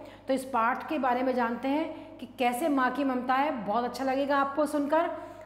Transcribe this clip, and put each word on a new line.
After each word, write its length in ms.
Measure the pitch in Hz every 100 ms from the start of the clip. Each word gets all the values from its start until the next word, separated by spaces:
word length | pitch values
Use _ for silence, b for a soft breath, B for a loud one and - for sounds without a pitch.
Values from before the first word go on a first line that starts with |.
| B B -
तो 60 |
इस 120 | 262 262
पाठ 440 | 226 226 262 -
के 100 | 311
बारे 240 | 254 240
में 120 | 262 247
जानते 320 | 233 233 269
हैं 500 | 294 320 - - -
कि 80 | 247
कैसे 440 | - 240 247 330
माँ 220 | 269 254
की 120 | 254
ममता 300 | 269 254 247
है। 180 | 262 294
बहुत 320 | 269 190 220
अच्छा 200 | 240 -
लगेगा 340 | 269 262 285 285
आपको 280 | 277 311 294
सुनकर। 680 | 302 285 311 339 B B B